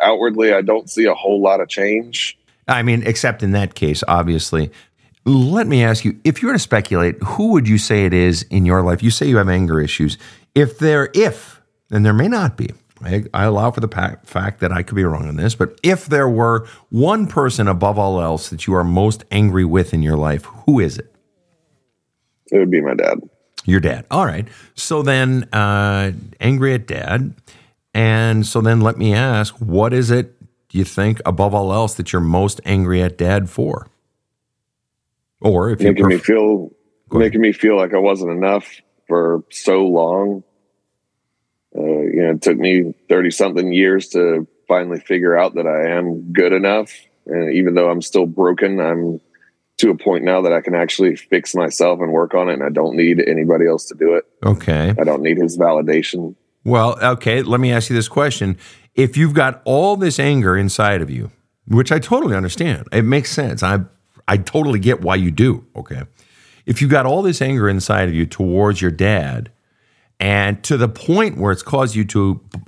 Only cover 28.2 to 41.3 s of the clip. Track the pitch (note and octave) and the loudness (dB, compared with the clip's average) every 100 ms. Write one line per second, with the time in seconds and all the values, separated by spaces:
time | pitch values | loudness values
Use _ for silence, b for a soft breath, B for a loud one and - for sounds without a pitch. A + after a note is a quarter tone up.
28.2 | A2+ A2 G#2 A#2 A2+ A#2 A2 - G#2+ G#2 | 2 0 0 0 2 4 2 2 0 2
29.2 | C3+ A2 G#2 - A2 F2+ A2+ B2+ A#2+ A#2+ | 2 0 -2 -6 -2 0 2 2 2 0
30.2 | - _ - _ _ F#2+ F#2 - G#2 A2 | -2 _ -20 _ _ -4 -4 -2 -2 0
31.2 | - F2 G2+ G#2 F#2+ G#2 A2 - F2 F#2 | -2 0 0 0 -2 -2 -2 -4 -4 -2
32.2 | E2 F2 G2+ - - G2 F2+ F2+ F2+ - | 0 2 0 -4 -2 0 2 0 0 -2
33.2 | F2 G2+ F2+ - D2+ - - _ _ _ | 0 0 -2 -4 -4 -4 -10 _ _ _
34.2 | _ _ _ _ _ _ _ _ _ _ | _ _ _ _ _ _ _ _ _ _
35.2 | _ _ G2+ F2+ G#2 F#2 G2+ G2 G2 F2+ | _ _ 0 2 2 2 2 4 4 2
36.2 | - A2 G#2+ G#2 E2+ _ _ _ - A#2 | 2 2 2 0 -2 _ _ _ -4 0
37.2 | A2 G#2+ A2+ G#2 A2 G2+ F#2 F#2+ G2 G2 | 2 2 2 2 2 2 2 2 2 0
38.2 | F2 E2+ F#2+ G2+ - - _ _ - E2+ | -2 -2 0 0 -4 -20 _ _ -2 0
39.2 | E2 E2+ - - - F#2+ F#2+ E2+ E2 F#2+ | 2 0 -4 -8 0 2 2 2 2 0
40.2 | G2+ G2 - _ _ _ _ _ _ _ | -2 -6 -12 _ _ _ _ _ _ _
41.2 | _ | _